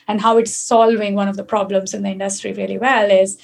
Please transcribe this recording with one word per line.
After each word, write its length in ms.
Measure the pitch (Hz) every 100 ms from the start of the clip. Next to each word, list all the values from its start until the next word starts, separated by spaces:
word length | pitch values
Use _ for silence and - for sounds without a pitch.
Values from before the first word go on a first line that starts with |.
| -
and 140 | 214
how 160 | 214 226
it's 160 | 226
solving 640 | - - 226 226 226 208 202
one 120 | 202
of 80 | 196
the 80 |
problems 520 | - 214 196 196 190 208
in 80 |
the 60 | 196
industry 440 | 190 196 196 208
really 240 | 196 190 196
well 320 | 240 254 202
is, 300 | 190 190 -